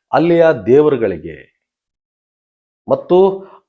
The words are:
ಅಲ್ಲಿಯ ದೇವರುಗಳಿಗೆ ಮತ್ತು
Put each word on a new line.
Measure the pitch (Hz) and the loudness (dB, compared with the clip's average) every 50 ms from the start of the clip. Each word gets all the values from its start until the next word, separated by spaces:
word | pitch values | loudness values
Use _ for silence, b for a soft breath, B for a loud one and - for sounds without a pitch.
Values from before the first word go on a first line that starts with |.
| _ _ | _ _
ಅಲ್ಲಿಯ | - 135 160 175 170 170 165 160 151 120 92 | -2 -2 0 2 2 2 2 2 0 -2 0
ದೇವರುಗಳಿಗೆ | 104 123 143 151 151 143 120 113 101 92 78 80 82 76 69 67 _ _ _ _ _ _ _ _ _ _ _ _ _ _ _ _ _ _ _ _ _ _ _ _ _ _ _ _ - | 2 2 4 4 2 0 -2 -2 -4 -6 -8 -12 -16 -18 -18 -20 _ _ _ _ _ _ _ _ _ _ _ _ _ _ _ _ _ _ _ _ _ _ _ _ _ _ _ _ -6
ಮತ್ತು | 135 - - - 175 185 190 190 190 B B B B B B | -6 -4 -2 0 2 2 2 2 0 B B B B B B